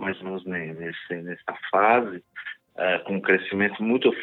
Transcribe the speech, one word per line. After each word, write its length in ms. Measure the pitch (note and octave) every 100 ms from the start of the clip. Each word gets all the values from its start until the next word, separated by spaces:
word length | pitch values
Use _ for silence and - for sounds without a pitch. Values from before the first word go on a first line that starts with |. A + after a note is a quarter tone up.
mais 160 | G2 F2+
ou 80 | F#2
menos, 180 | F#2+
ne-, 300 | F2 F2+ D#2+
nesse, 480 | D#2+ E2+ E2+ - F2
nessa 340 | F2 E2+ - - -
fase, 540 | F#2+ G#2 A#2+ A2+ F2+ - - - - _ -
eh, 220 | F2+ F2+ -
com 120 | F#2+
um 40 |
crescimento 600 | G2 F#2 - G2 G2+ -
muito 280 | A2 B2+ B2+ -